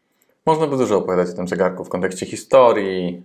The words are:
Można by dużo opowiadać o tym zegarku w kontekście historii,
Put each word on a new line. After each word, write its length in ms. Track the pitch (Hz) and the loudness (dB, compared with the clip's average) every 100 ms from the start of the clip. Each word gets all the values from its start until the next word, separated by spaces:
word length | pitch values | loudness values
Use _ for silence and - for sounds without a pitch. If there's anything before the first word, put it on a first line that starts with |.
| _ _ _ _ - | _ _ _ _ 0
Można 220 | 160 156 | 0 0
by 100 | 135 | 0
dużo 200 | 113 98 | 2 0
opowiadać 320 | 87 90 87 | 2 0 0
o 40 | |
tym 140 | - 90 | -4 -4
zegarku 360 | 92 92 90 | 0 0 -2
w 60 | 92 | -8
kontekście 360 | 90 92 90 98 | -4 -4 -6 -10
historii, 1000 | 107 - 135 120 107 95 92 90 90 | -10 2 4 6 4 -2 -4 -6 -8